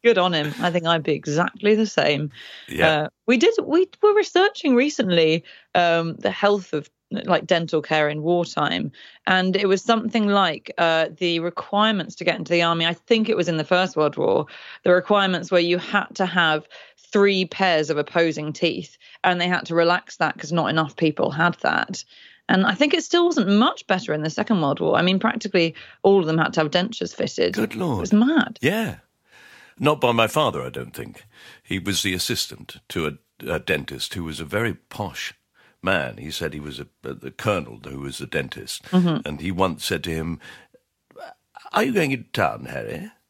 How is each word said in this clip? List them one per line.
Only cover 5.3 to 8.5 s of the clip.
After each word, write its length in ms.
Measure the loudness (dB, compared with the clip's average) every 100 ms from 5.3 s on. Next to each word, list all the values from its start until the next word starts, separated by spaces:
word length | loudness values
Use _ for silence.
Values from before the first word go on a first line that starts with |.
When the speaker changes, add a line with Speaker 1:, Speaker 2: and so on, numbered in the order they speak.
| 2 -4 -20 _
Speaker 1:
um, 400 | 0 2 2 0 -2
the 140 | -4
health 420 | 2 2 2 -2
of, 160 | -8 -8 _ _
like, 360 | -8 0 -2 2
dental 360 | 0 2 -2
care 260 | 0 0 0
in 140 | -2
wartime, 680 | 0 0 0